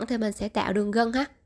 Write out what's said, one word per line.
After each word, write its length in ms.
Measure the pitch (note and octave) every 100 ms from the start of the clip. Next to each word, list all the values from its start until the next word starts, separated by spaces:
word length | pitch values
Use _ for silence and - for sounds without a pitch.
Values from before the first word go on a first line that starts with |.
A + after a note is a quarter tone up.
| A3
thì 100 | A#3+
mình 140 | G#3+
sẽ 160 | - G#3
tạo 240 | - -
đường 180 | G3 G#3
gân 220 | A3 A#3
ha. 120 | B3+ C#4+ -